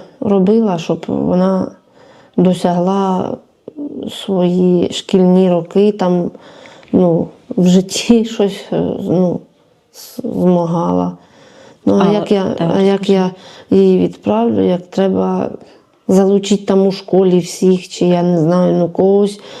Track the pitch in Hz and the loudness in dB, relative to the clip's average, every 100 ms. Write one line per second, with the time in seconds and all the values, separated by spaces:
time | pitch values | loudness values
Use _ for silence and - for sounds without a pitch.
0 | - - 208 196 185 226 214 170 165 165 | -10 -8 -2 2 2 2 0 -2 -4 -6
1 | - 139 151 180 185 190 - - _ _ | -6 -4 -2 0 0 -2 -4 -10 _ _
2 | - - _ - 185 180 180 175 180 196 | -20 -20 _ 0 0 2 -2 0 0 0
3 | 196 185 - - _ _ - 294 285 - | -2 -2 -4 -10 _ _ -20 -14 -12 -12
4 | 214 - - 185 180 180 180 175 - - | -12 -10 -4 -2 0 2 2 2 0 -6
5 | - 185 180 185 185 175 170 196 208 208 | -2 2 4 4 4 0 0 0 2 0
6 | 180 180 170 - - - - - - - | 0 0 -2 -8 -20 -20 -20 -20 -2 2
7 | 175 165 165 - - - 180 185 185 - | 2 0 -2 -10 -8 0 2 2 0 -2
8 | - 233 220 - 202 - - 165 175 - | 2 2 0 -2 -4 -4 -6 -4 -4 -6
9 | 196 180 180 - - _ _ _ _ - | -2 0 0 -4 -10 _ _ _ _ -20
10 | - - 247 185 180 175 170 170 175 180 | -20 -12 -8 -2 0 0 0 -2 -2 -2
11 | 180 180 _ _ - - - _ - 202 | -4 -8 _ _ -20 -20 -20 _ -2 2
12 | 196 208 - 202 190 - 170 196 196 196 | 2 0 0 0 -2 -2 -2 0 0 0
13 | 196 190 180 180 - - - 196 190 185 | 0 0 0 -6 -16 -20 0 2 4 4
14 | 175 - 208 214 233 208 190 175 - - | 0 -4 -2 0 0 0 0 -2 -4 -4
15 | 190 190 185 185 - - - _ _ _ | -2 0 -2 -4 -6 -10 -20 _ _ _
16 | - 190 190 202 202 196 - 196 196 190 | 0 2 4 2 0 -2 0 2 0 -2
17 | - 185 190 180 170 - 185 185 - - | -2 0 2 2 -2 -2 0 0 -4 -2
18 | 180 175 175 170 156 180 175 175 170 175 | 0 2 2 2 2 2 2 0 -2 0
19 | 190 202 202 - - - | 2 2 0 -4 -16 -20